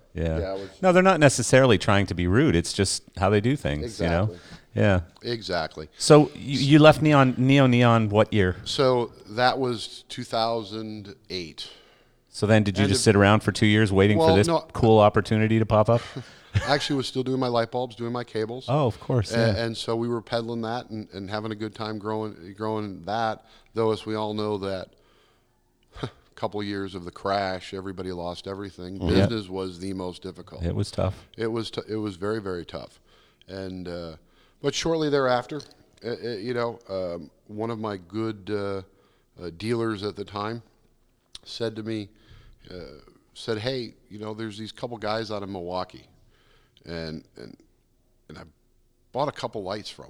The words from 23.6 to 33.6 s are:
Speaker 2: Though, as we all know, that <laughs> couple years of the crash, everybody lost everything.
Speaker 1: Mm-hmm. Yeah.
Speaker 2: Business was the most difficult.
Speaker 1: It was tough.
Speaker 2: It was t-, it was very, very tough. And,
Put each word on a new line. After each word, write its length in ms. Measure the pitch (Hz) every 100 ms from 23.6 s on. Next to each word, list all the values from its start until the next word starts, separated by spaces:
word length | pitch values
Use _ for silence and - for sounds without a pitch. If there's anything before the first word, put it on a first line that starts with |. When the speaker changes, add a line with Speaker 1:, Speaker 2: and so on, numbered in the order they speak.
| _
Speaker 2:
Though, 160 | 110 113
as 140 | 104 110
we 80 |
all 180 | 107 107
know, 220 | 107 107 104
that 300 | 98 95 90 _ _ _ _ _ _ _ _ _ _ -
<laughs> 80 | 120 _ _
couple 260 | - 110 104
years 320 | 104 101 98 92
of 80 |
the 60 | 87
crash, 600 | - 98 101 95 92 -
everybody 360 | 98 95 92 92
lost 340 | 87 87 87 98
everything. 500 | 98 101 - 90 95
Speaker 1:
Mm-hmm. 100 | 87
Yeah. 180 | 92 -
Speaker 2:
Business 220 | 113 92
was 300 | 92 95 87
the 140 | 95
most 280 | 95 90 87
difficult. 420 | 92 90 87 -
Speaker 1:
It 100 | 87
was 160 | 98 101
tough. 240 | - 92 - - -
Speaker 2:
It 100 | 113
was 200 | 113 104
t-, 120 | - -
it 80 | 110
was 200 | 107 87
very, 240 | 101 113
very 240 | 98 87
tough. 360 | 80 80 - _ _ _ _ _ -
And, 380 | 95